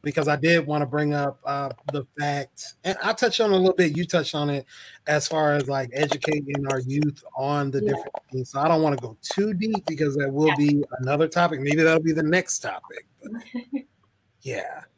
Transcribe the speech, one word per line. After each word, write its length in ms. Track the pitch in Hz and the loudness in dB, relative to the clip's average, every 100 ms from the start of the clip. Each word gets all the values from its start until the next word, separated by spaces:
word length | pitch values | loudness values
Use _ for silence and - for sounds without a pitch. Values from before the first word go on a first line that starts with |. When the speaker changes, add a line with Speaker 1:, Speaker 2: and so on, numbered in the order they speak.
Speaker 1:
because 260 | 151 151 147 | -2 -2 0
I 80 | 147 | 2
did 300 | 156 170 143 | 4 2 2
wanna 180 | 151 | -2
bring 300 | 143 147 151 | 0 0 0
up, 260 | 147 143 139 - | 0 -2 -4 -6
uh, 240 | 139 139 - 143 | -4 -4 -8 -8
the 140 | 143 127 - | -8 -8 -6
fact, 560 | 147 143 135 - - - | -4 -4 -6 -10 -12 -8
and 140 | 175 190 | -6 -2
I 120 | 208 | -2
touched 260 | 220 240 - | 0 0 2
on 100 | 214 | 2
it 60 | 190 | 4
a 20 | |
little 140 | 185 | 4
bit, 220 | 185 175 156 | 4 2 2
you 80 | |
touched 300 | 170 175 143 | 0 0 0
on 160 | 151 147 | -2 -2
it, 160 | 143 - - - - - | -4 -6 -20 -20 -12 -2
as 200 | 151 - | 0 0
far 280 | 160 151 | 0 2
as, 160 | 147 131 | 2 0
like, 180 | 135 127 | -4 -4
educating 720 | 131 147 151 156 151 139 143 139 | -2 -2 0 -2 -4 -4 -4 -2
our 100 | 135 | -2
youth 440 | 127 139 151 147 - | -2 -2 -2 -4 -14
on 360 | - 135 147 139 | -6 -2 -2 0
the 120 | 135 | -2
Speaker 2:
Yeah. 120 | - | 0
Speaker 1:
different 200 | 135 - - _ | -2 -4 -12 _
things. 200 | 131 127 | -8 -6
So 100 | 139 | -2
I 80 | 151 | 2
don't 140 | 165 | 4
wanna 160 | 156 139 | 4 0
go 180 | 117 113 | -6 -10
too 320 | - - 208 | -6 0 0
deep, 320 | 190 220 208 185 | 0 -2 -2 -4
because 280 | 151 151 139 | -2 0 0
that 140 | 139 | -2
will 180 | 135 156 | 2 2
Speaker 2:
Yeah. 80 | 143 | 4
Speaker 1:
be 280 | 147 147 143 - | 4 4 0 -4
another 300 | 127 147 160 | -2 2 2
topic. 320 | 175 175 151 | 2 2 0
Maybe 220 | 139 151 | 0 4
that'll 200 | 160 160 | 6 6
be 100 | 160 | 2
the 100 | 156 | 0
next 360 | 156 180 180 - | 2 2 2 -4
topic. 480 | - - - - - _ | -4 -8 -12 -18 -18 _
But 100 | - | -14
Speaker 2:
<laughs> 540 | 233 - 247 - 277 - _ _ _ _ _ | -14 -10 -12 -8 -10 -10 _ _ _ _ _
Speaker 1:
yeah. 400 | 135 120 - - - | -8 -8 -8 -12 -16